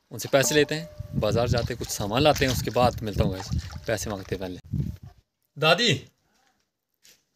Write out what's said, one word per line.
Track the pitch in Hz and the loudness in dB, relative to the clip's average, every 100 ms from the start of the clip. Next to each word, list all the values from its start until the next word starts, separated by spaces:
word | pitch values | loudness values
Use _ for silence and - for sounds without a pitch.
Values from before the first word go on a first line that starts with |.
| _ | _
उनसे | 110 - | -12 0
पैसे | 139 131 151 | 2 4 4
लेते | 143 151 | 2 0
हैं, | 165 - - - | -8 -14 -8 -2
बाज़ार | 107 107 120 | 0 2 2
जाते | 120 117 | 0 -2
हैं, | 123 | -6
कुछ | 113 | -8
सामान | - 104 113 | -6 -2 4
लाते | 151 139 135 | 4 4 2
हैं, | |
उसके | 120 - | 0 -2
बाद | 117 123 113 | 2 2 2
मिलता | 110 95 | -6 0
हूँ | 104 | 0
guys। | 95 - - - - - | 0 -4 -6 -6 -10 -4
पैसे | 110 - | -4 -4
मांगते | 101 95 95 | -8 -6 -6
हैं | |
पहले। | 92 90 - - - - - - _ _ _ - | -6 -10 -8 -4 -4 -6 -16 -20 _ _ _ 0
दादी, | 156 180 240 131 - _ _ _ _ _ _ _ _ _ _ _ _ | 4 4 4 0 -4 _ _ _ _ _ _ _ _ _ _ _ _